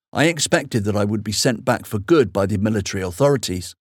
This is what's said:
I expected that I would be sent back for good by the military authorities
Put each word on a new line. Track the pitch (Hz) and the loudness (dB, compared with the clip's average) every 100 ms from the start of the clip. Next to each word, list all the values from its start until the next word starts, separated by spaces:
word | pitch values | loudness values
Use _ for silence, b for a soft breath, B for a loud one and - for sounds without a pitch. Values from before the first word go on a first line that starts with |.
| _ | _
I | - | 0
expected | 151 165 - 170 147 123 | 2 2 0 0 0 -2
that | 101 104 | 0 0
I | |
would | 104 107 | 0 -2
be | 104 | -4
sent | 101 139 110 | -2 0 0
back | - 120 | 0 -2
for | - 107 | -2 -8
good | 101 165 110 | 2 4 4
by | 101 98 | 2 0
the | 107 | 0
military | 107 110 - 98 | 0 0 -2 -4
authorities | 95 85 143 139 - 90 - - | -6 2 2 2 0 -6 -8 -16